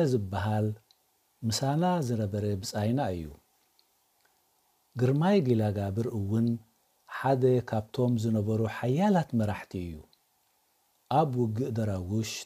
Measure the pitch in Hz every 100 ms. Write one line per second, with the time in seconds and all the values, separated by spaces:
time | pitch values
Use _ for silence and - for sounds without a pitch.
0 | 156 127 95 95 107 107 107 107 _ _
1 | _ _ _ _ 113 107 135 151 180 180
2 | 127 113 104 104 104 101 98 110 104 127
3 | 120 90 78 - _ _ _ _ _ _
4 | _ _ _ _ _ _ _ _ _ 117
5 | 127 143 175 202 127 117 107 101 98 98
6 | 123 117 98 113 117 117 - _ _ _
7 | - - 131 135 127 127 120 110 110 -
8 | 123 120 113 110 104 110 113 - 120 139
9 | 208 185 156 117 104 92 - 98 87 78
10 | - _ _ _ _ _ _ _ _ _
11 | - 135 156 123 117 107 139 113 107 95
12 | 90 107 110 -